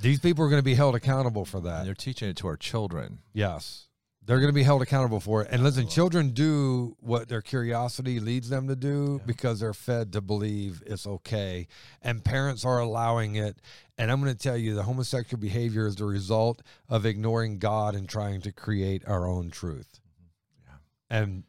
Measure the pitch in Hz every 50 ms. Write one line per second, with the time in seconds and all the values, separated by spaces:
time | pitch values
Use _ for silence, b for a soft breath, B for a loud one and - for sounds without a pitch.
0 | 101 123 143 139 - 175 175 147 160 143 147 147 135 135 127 117 147 139 120 113
1 | - 135 135 135 131 123 107 104 90 - - 92 85 87 82 80 95 95 95 -
2 | - 135 123 - 110 101 85 - - 90 78 - - - - 113 104 92 85 78
3 | 57 50 - - - _ - 107 104 95 82 80 - - - - - _ _ _
4 | _ _ _ _ - 107 123 131 139 147 143 143 135 139 143 135 127 - 143 135
5 | 131 117 110 101 - 104 110 107 104 - 123 123 127 147 135 131 120 - - 160
6 | 175 185 165 175 151 135 117 131 151 156 151 147 139 131 127 123 123 120 - -
7 | - 117 120 117 113 - 120 110 - - - 127 117 117 117 117 123 120 - -
8 | 127 127 123 117 104 113 120 127 120 120 139 131 131 135 135 127 127 143 143 143
9 | 143 143 143 139 - 120 117 - - 123 113 98 113 110 101 - - - 123 117
10 | 113 98 90 104 98 95 104 104 104 107 104 101 101 98 87 76 - - 104 90
11 | - 101 101 90 - - 113 104 98 95 90 87 87 B B B B B B B
12 | - 123 117 110 - - 139 135 139 139 131 113 - 127 127 120 120 113 107 117
13 | 117 117 117 117 110 104 104 107 104 104 - - B B B B B B _ -
14 | 117 113 127 139 139 139 123 101 - 135 123 120 113 110 107 104 95 113 127 127
15 | 123 - - 127 113 - 127 113 104 101 95 120 120 117 107 110 110 104 98 98
16 | 107 101 101 101 95 92 110 110 113 117 117 - B B B B B - 123 110
17 | 101 113 104 104 107 113 113 113 113 110 104 95 107 104 107 107 107 104 101 101
18 | 98 87 - 113 104 101 98 95 - 104 - - - 107 107 98 95 95 95 92
19 | - - 101 90 87 90 90 90 87 85 - - - 85 78 64 - - _ _
20 | _ _ _ _ 90 85 _ _ _ _ _ _ _ - 71 - _ _ _ _
21 | _ - 117 110 104 98 92 92 -